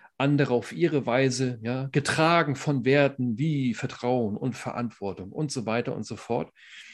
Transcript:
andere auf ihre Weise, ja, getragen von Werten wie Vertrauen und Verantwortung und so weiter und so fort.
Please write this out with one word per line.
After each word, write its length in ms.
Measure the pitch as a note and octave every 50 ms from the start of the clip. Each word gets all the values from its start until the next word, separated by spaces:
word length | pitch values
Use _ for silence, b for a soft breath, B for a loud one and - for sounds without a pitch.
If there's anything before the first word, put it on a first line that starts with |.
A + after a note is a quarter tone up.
| b b b -
andere 360 | C3 C#3+ D3 C#3+ C#3+ B2+ B2
auf 200 | A#2+ - - -
ihre 320 | D#3 E3+ E3 D#3 C#3 A2+
Weise, 540 | B2 A#2 C3 C3+ C3+ A#2+ B2 C3 B2+ B2 A2+
ja, 260 | A2 A#2 B2 C3 C3+ C#3
getragen 640 | - D3 C#3 - - D#3 D#3+ D#3+ E3+ E3+ D#3+ D3 C3
von 300 | - - D#3 C#3+ C3 G#2+
Werten 520 | C3 C#3 C#3+ C#3+ C3+ C#3 - B2+ B2 A2+ G#2+
wie 360 | D3 E3 D3+ C#3+ C3 B2+ A2
Vertrauen 600 | - - C3 - - - B2 B2+ B2+ A#2 G2+ G#2
und 200 | - - C3 A2
Verantwortung 760 | - - A#2+ - - A#2+ A2+ - - G2 G2 F#2 - F#2 F#2+
und 200 | - - D3+ C#3+
so 140 | - C3 G#2
weiter 300 | G#2+ A2 A#2+ A#2+ C3+ -
und 80 | - A2
so 100 | - A#2
fort. 360 | G#2 - - - B2+ - - B B B B B B B B